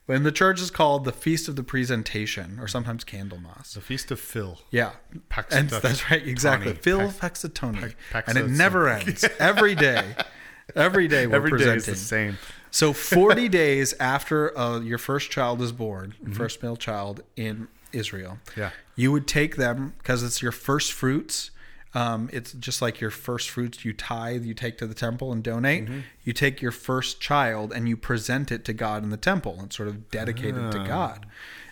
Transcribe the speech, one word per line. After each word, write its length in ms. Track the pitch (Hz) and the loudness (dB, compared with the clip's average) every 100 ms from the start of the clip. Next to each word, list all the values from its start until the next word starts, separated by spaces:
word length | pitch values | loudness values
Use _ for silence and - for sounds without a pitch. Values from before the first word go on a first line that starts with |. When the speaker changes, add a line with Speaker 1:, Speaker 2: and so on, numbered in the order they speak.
| - | 0
Speaker 1:
And 160 | 131 | 2
the 80 | 147 | 2
church 300 | 151 190 180 | 6 4 4
is 80 | 180 | -2
called 340 | - 156 143 131 | 2 4 4 0
the 60 | |
Feast 360 | - 160 160 160 | -2 0 0 -2
of 80 | 135 | -6
the 80 | |
Presentation, 960 | 127 131 123 120 110 107 107 - 87 101 | -4 -2 0 0 -2 -4 -4 -6 -8 -10
or 80 | 110 | -6
sometimes 360 | 123 117 113 | -4 -4 -6
Candlemas. 720 | - 101 98 90 85 87 - | -8 -10 -10 -10 -14 -16 -16
Speaker 2:
The 80 | 104 | -16
Feast 300 | - 131 - | -8 -6 -4
of 80 | 120 | -8
Phil. 400 | - 117 98 85 - | -6 -6 -6 -10 -2
Speaker 1:
Yeah. 220 | 123 113 - - - - | 0 0 -4 -16 -18 -6
Speaker 2:
Paxitani. 240 | - - 135 | -4 2 2
Speaker 1:
And 120 | 143 | 2
that's 400 | 113 123 127 - | 2 2 0 2
right. 160 | 160 - | 0 0
Exactly. 460 | 123 143 131 95 - | 2 4 4 2 0
Phil 360 | - 190 202 | 2 2 2
Speaker 2:
Pax-, 300 | 196 175 - | -2 -6 -6
Speaker 1:
Paxitoni. 520 | 170 - 127 104 107 - - | -8 -4 -4 -4 -6 -10 -6
Speaker 2:
Pax-, 180 | 117 113 | -4 0
Speaker 1:
And 80 | 120 | 2
it 100 | 131 | 4
never 380 | 139 185 185 151 | 4 4 6 4
Speaker 2:
Paxitoni. 220 | 110 180 | 2 -2
Speaker 1:
ends. 180 | - 220 | 2 0
Speaker 2:
<laughs> 60 | - | 4
Speaker 1:
Every 340 | 165 202 214 | 4 6 6
day. 420 | 190 143 123 95 - - - - - - - | 6 4 4 0 -4 -6 -8 -20 -20 -8 2
Every 320 | 165 190 165 | 4 6 6
day 180 | 143 123 | 4 6
we're 100 | 139 | 4
Speaker 2:
Every 140 | 143 131 | 4 6
day 0 | 131 113 | 6 4
is 100 | 107 | 0
Speaker 1:
presenting. 80 | |
Speaker 2:
the 60 | 98 | -4
same. 380 | 101 110 104 98 - - - | -2 0 0 -4 -10 -18 -4
Speaker 1:
So 240 | - 156 | 2 2
forty 540 | 139 - 180 196 220 240 | 2 4 8 8 8 6
<laughs> 140 | 185 | 4
days 300 | 156 139 131 - | 4 4 2 0
after, 560 | 127 135 - 151 151 139 | 0 0 0 0 0 0
uh, 220 | 120 117 | -2 -2
your 160 | 117 117 | -2 -4
first 320 | - 139 - | -2 -2 -2
child 300 | - 123 120 | -2 0 0
is 80 | 120 | -2
born, 420 | 120 110 95 98 104 | -4 -6 -6 -10 -12
your 100 | - | -10
Speaker 2:
Mm-hmm. 80 | 104 | -4
Speaker 1:
first 240 | 113 - | -4 -4
male 140 | 120 117 | -8 -6
child 440 | - 104 101 101 - - | -6 -4 -6 -8 -12 -8
in 320 | 110 107 113 - - | -6 -6 -12 -18 -10
Israel, 460 | 123 107 98 92 98 - - | -6 -6 -6 -10 -14 -12 -8
Speaker 2:
Yeah. 140 | 101 - - - | -6 -8 -12 2
Speaker 1:
you 160 | 127 | 4
would 120 | 147 139 | 4 2
take 300 | 151 143 - | 2 2 2
them, 380 | 123 120 139 - | 0 0 -4 -8
'cause 180 | - 123 | -2 -2
it's 200 | 120 - | 0 -2
your 100 | 123 | -4
first 400 | - - 143 - | -4 0 0 0
fruits. 600 | - 131 143 - - - - - - - | 0 0 0 -2 -6 -6 -14 -18 -18 -8
Um, 360 | 123 120 113 117 | -2 -2 -2 -4
it's 180 | 123 120 | -6 -10
just 300 | 127 117 123 | -10 -6 -2
like 180 | 120 110 | -2 -2
your 100 | 110 | -6
first 380 | - - 120 - | -6 -6 -4 -4
fruits 360 | - 120 - 117 | -4 -4 -4 -8
you 80 | |
tithe, 500 | 107 - 117 117 123 | -6 -6 -6 -4 -4
you 100 | 117 | -6
take 240 | 107 123 113 | -6 -6 -6
to 80 | 113 | -8
the 60 | |
temple 380 | 110 117 123 135 | -4 -4 -4 -4
and 100 | 117 | -4
donate. 440 | 110 113 135 156 107 | -2 0 2 2 -2
Speaker 2:
Mm-hmm. 140 | 135 131 - - | -8 -12 -8 -6
Speaker 1:
You 80 | |
take 280 | 117 143 139 | 0 0 0
your 120 | 127 | -6
first 480 | - - 131 127 - | -6 -2 -2 -2 -6
child 500 | - 147 127 110 107 | 0 2 2 0 -4
and 160 | 120 117 | -2 -2
you 80 | 117 | -2
present 560 | - 120 107 127 143 | -2 -2 0 -2 -2
it 140 | 117 - | -4 -4
to 80 | |
God 280 | 110 110 107 | -4 -2 -2
in 80 | 107 | -4
the 60 | 107 | -2
temple 380 | - 190 113 87 | 0 0 -2 -8
and 100 | 98 | -10
sort 160 | - 104 | -8 -6
of 240 | 104 - | -8 -8
dedicate 440 | 110 117 117 107 127 | -6 -4 -4 -4 -4
it 140 | 117 | -4
to 80 | 104 | -4
Speaker 2:
Ah. 60 | 98 | -2
Speaker 1:
God. 400 | 151 156 104 - - - - - | -2 -2 -4 -16 -18 -18 -18 -20